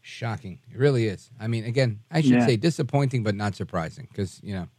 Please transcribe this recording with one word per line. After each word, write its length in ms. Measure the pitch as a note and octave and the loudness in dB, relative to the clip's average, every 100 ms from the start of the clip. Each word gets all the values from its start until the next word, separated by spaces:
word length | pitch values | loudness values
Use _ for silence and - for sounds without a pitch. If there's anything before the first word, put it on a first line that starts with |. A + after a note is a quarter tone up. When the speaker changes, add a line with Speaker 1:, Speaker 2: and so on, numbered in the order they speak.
Speaker 1:
Shocking. 600 | - - A#2 G#2+ F#2+ F2 - | -18 -10 -8 -8 -10 -16 -16
It 60 | A2+ | 2
really 280 | C#3+ C3 A2+ | 4 4 0
is. 240 | F2+ - - | -4 -12 -10
I 100 | A2 | -4
mean, 160 | A#2 | -4
again, 360 | A2 A#2+ B2+ G#2+ - | -2 0 0 -2 -4
I 120 | D#3+ | 2
should 80 | D3 | 4
Speaker 2:
Yeah. 140 | B2 A#2+ | 6 6
Speaker 1:
say 100 | A2+ | 4
disappointing, 680 | E3 D#3 C3 C#3+ C#3 C3 | 2 0 0 0 0 0
but 120 | A2 | -2
not 200 | G2+ G#2 | -2 -2
surprising, 540 | F#2 F#2+ F2+ D#2+ - - | -4 -6 -4 -6 -10 -14
'cause, 260 | - F#2+ - | -6 -6 -6
you 120 | F#2+ | -10
know 140 | F#2+ F2 | -8 -8